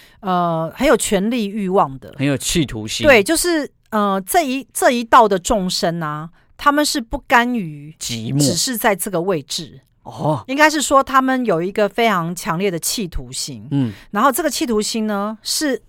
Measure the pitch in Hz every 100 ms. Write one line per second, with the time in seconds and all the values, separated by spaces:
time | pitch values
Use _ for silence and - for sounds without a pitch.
0 | - _ 196 180 175 160 165 - 269 233
1 | - 196 208 247 202 214 190 190 151 135
2 | 107 - 131 127 - 180 135 110 107 -
3 | 294 240 202 320 359 320 262 _ - 214
4 | 202 196 190 359 294 262 - - 339 240
5 | 233 269 220 190 - 226 185 - 175 170
6 | 151 151 165 _ _ - 285 285 294 302
7 | 233 277 - 247 240 240 165 147 147 -
8 | - 117 110 135 143 170 - 226 240 190
9 | - 180 180 170 135 - 156 139 _ _
10 | - - 147 147 - 277 302 302 - 269
11 | 269 269 262 262 233 165 175 202 208 226
12 | 226 190 165 180 - 165 202 170 - -
13 | 180 - 127 127 - 120 117 139 123 98
14 | - 208 277 269 320 - 285 214 208 226
15 | 214 202 208 220 - - 302 247